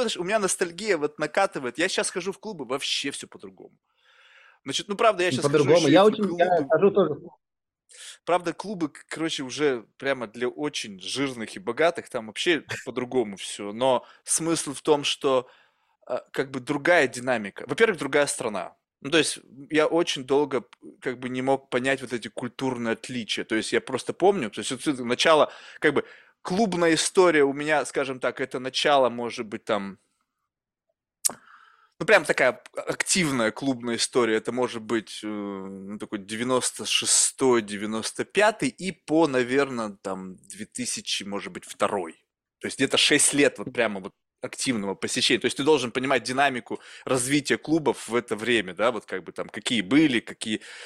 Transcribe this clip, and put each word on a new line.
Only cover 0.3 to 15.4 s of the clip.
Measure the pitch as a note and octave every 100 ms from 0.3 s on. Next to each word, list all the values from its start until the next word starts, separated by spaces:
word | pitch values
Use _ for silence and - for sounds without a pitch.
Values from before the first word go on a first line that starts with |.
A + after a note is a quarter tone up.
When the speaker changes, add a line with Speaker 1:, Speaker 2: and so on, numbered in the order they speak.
| A3
Speaker 1:
ностальгия | F#3 - F#3 E3+ G#3+ E3+
вот | D3 -
накатывает. | D3+ G3+ G3 D#3+ B2+ C3
Я | F3+
щас | - G3+
хожу | G3 F3
в | F#3
клубы, | G#3+ F3+
вообще | A#2 C3+ - - C#3+
все | - -
по-другому. | F#2+ G2 F#2+ G2+ _ _ _ _ _ _ - - _
Значит, | C3 C3+ -
ну, | G3+
правда, | A3+ F#3+
я | F3+
Speaker 2:
Ну, | C3
Speaker 1:
щас | C#3+
хожу | D3 C3+
Speaker 2:
по-другому. | E3+ D3+
Speaker 1:
еще | D#3+
Speaker 2:
Я | G#3+
Speaker 1:
и | G#3+
в |
Speaker 2:
очень, | G3 F3
я | F3+
Speaker 1:
клубы. | F3 C#3
Speaker 2:
хожу | D#3 G3
тоже | G#3 E3
в | C#3
клуб. | - - _ _ _ _ _ - - - -
Speaker 1:
Правда, | F3 E3+
клубы, | D#3 F#3+ G3+ D3+
к-, | - -
короче, | - D#3+ D3+
уже | C3 A#2+ D3 B2 G#2 _
прямо | C#3 C3 A2+
для | A#2+ B2
очень | - D3 - A2+ F#2+
жирных | F2+ A#2+ C#3 B2 G#2+ A2
и |
богатых, | F#2+ A#2 E3 - -
там | B2 A2
вообще | - F3 D#3 - -
по-другому | - B2 B2 B2+ G#2+ G2
все. | - - G#2
Но | G#2+ C3 A#2+ - -
смысл | - - E3 D#3+ -
в | C3+
том, | - D3
что, | C3+ - D3 C3